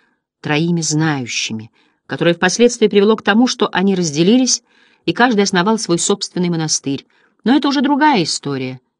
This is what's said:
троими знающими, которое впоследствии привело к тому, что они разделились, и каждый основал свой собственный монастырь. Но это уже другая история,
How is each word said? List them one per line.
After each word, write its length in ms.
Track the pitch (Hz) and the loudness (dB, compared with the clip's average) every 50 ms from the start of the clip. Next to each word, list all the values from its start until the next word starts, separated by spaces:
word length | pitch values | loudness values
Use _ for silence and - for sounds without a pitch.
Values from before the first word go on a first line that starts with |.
| _ _ _ _ _ _ _ _ | _ _ _ _ _ _ _ _
троими 400 | - 139 151 147 165 170 175 165 | -6 -2 -2 0 0 0 -2 -2
знающими, 920 | 160 156 151 151 160 160 147 135 123 110 - - - - 113 110 110 - _ _ _ _ _ _ _ | -2 -2 -2 -2 0 0 -2 -4 -6 -8 -8 -8 -8 -8 -8 -10 -12 -14 _ _ _ _ _ _ _
которое 280 | - 143 135 160 170 170 | -10 -6 -2 0 0 0
впоследствии 520 | 170 180 180 180 - 240 240 240 - 220 | 0 0 -2 2 4 2 2 4 2 0
привело 300 | 202 196 202 202 214 226 | 2 4 4 4 4 2
к 60 | 208 - | 2 2
тому, 240 | 214 202 226 254 | 0 2 2 2
что 220 | 240 - - 208 - - | 2 0 0 -2 -2 0
они 220 | 175 190 196 196 | 0 0 0 0
разделились, 680 | 180 175 156 139 151 170 190 233 254 262 240 - - _ _ _ _ _ _ _ _ - | 0 -2 -2 0 0 2 4 4 4 2 0 -2 -4 _ _ _ _ _ _ _ _ -6
и 80 | - 170 | -4 0
каждый 300 | - 240 262 226 202 202 | 0 2 2 2 0 0
основал 360 | - - 180 175 214 220 214 | 0 0 0 2 2 0 0
свой 200 | - - 170 170 | 0 -2 -2 -2
собственный 500 | - - 202 196 - - - 175 180 175 | 0 -2 -2 -4 -4 -8 -4 -4 -2 -2
монастырь. 580 | 170 160 160 151 - - - 139 139 - - _ _ _ _ _ _ _ - | -2 -2 -2 -2 -4 -4 -4 -4 -6 -6 -8 _ _ _ _ _ _ _ 0
Но 120 | 214 262 | 2 2
это 120 | 302 285 285 | 2 2 0
уже 140 | 262 285 254 | -2 0 0
другая 400 | 277 285 262 302 302 285 196 160 | 0 2 2 2 2 2 2 0
история, 580 | - - - - 143 139 131 131 127 127 127 _ _ _ _ | -2 -4 -6 -6 -6 -6 -6 -6 -8 -10 -12 _ _ _ _